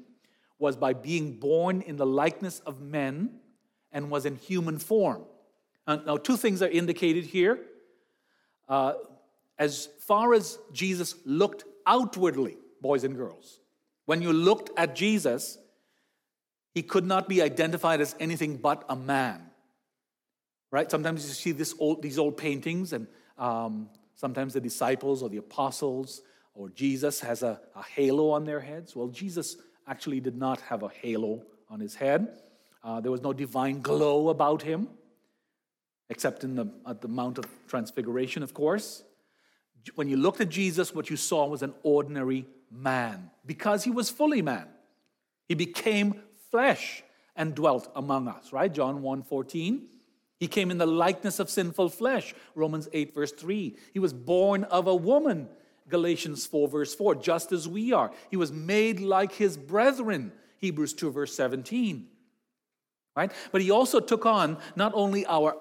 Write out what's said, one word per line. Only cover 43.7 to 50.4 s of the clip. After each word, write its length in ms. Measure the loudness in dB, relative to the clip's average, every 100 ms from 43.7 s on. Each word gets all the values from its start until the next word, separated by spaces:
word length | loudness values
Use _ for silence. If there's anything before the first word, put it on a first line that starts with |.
| 0
he 80 | 0
was 180 | -2 -2
fully 320 | 2 2 2
man. 260 | 0 -2 -6 -20 _ _ _ _ _ _ -4
He 60 |
became 720 | -2 -2 -2 0 2 2 0 -8 _ -2
flesh 540 | 4 4 2 -2 -12 -16 _ _ -6
and 180 | -4
dwelt 380 | 0 2 2 0 -8
among 320 | -2 -2 -2
us, 240 | -8 -8
right? 220 | -2 0
John 300 | 0 -2 -2
one 180 | -4 -6
fourteen. 680 | -4 -6 -4 -4 -2 -2 -6 -20 _ _ _
He 80 | -8